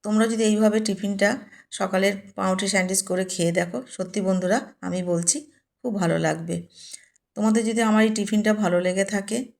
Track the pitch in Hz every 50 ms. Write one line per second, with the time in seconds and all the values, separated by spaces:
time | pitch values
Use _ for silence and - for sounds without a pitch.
0 | - 208 214 214 226 226 226 220 226 214 214 208 220 214 208 220 214 208 196 -
1 | - 196 202 196 202 202 247 269 - - - - - _ - - 196 185 190 190
2 | 196 202 202 196 - - - - 190 190 190 190 202 196 196 190 185 185 190 190
3 | - - 185 185 185 185 - - 170 170 170 175 175 175 175 247 262 - - -
4 | 185 180 - 214 190 190 190 185 185 180 208 247 - - - _ - 180 175 185
5 | 180 180 175 170 170 170 - 302 - - _ _ _ _ _ _ - 247 208 202
6 | 180 165 165 165 165 160 156 165 165 170 175 175 175 _ _ - - - - -
7 | _ _ _ _ _ _ _ 214 208 220 214 233 220 226 226 233 226 220 214 214
8 | 220 220 214 214 202 - 220 214 208 214 214 214 208 175 175 175 180 185 180 190
9 | 196 196 208 202 196 - 214 247 262 - _